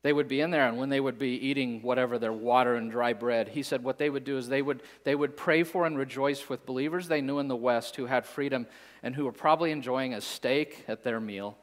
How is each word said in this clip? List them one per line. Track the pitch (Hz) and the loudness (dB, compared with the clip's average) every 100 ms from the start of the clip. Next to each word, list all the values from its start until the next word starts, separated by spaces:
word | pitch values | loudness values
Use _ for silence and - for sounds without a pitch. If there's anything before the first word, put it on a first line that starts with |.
they | 143 | 4
would | 147 139 | 2 2
be | 135 | 0
in | 160 | 2
there, | 160 127 | 4 4
and | 117 | 2
when | 135 | 0
they | 139 | 0
would | 135 113 | 0 -2
be | 135 | -2
eating | 123 135 139 127 117 | -2 -2 -2 -2 -2
whatever, | 120 127 123 120 | 0 2 2 0
their | 113 | -2
water | 113 117 123 123 120 | -2 4 4 6 2
and | 113 | -2
dry | 117 120 | 0 0
bread, | 107 120 117 110 | 0 0 0 0
he | 147 | -4
said | 135 135 | -2 -2
what | 123 127 | -2 -2
they | 147 | -2
would | 139 | -2
do | 135 135 | -4 -4
is | 120 | 0
they | 135 | -2
would, | 139 127 - - | 0 -4 -8 -6
they | 143 143 | -2 2
would | 143 139 | 0 0
pray | - 160 | 2 2
for | 170 185 170 | 2 0 0
and | 143 | 0
rejoice | 139 131 139 143 - | -4 0 0 0 -6
with | 127 | -8
believers | - 127 147 175 170 | -4 -2 -2 -2 0
they | 151 | 0
knew | 135 143 | 0 -2
in | 139 | -2
the | 123 | 0
West | 123 117 - - | 2 2 0 -8
who | 123 | 0
had | 127 | 0
freedom | - - 139 131 120 - - - | 0 -4 -2 -2 -4 -14 -20 -10
and | - 131 | -8 -4
who | |
were | 139 | -4
probably | 113 151 160 165 | 2 4 4 4
enjoying | 151 127 131 131 | -2 -2 -2 0
a | 110 | -4
steak | - - 123 139 151 - - | -8 -4 0 0 0 -8 -10
at | 110 | -6
their | 123 113 | -4 -4
meal | 107 98 104 110 | -4 -6 -8 -12